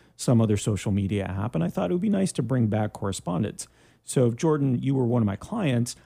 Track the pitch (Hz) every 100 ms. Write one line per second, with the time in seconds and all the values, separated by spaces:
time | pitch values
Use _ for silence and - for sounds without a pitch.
0 | _ - - 117 110 101 - 101 113 98
1 | 98 101 92 95 107 160 175 - 180 180
2 | 214 196 190 - 113 131 110 107 107 -
3 | 98 95 - 180 107 - - _ _ _
4 | - 143 123 117 160 156 139 123 131 135
5 | 120 120 104 98 - 226 165 120 120 -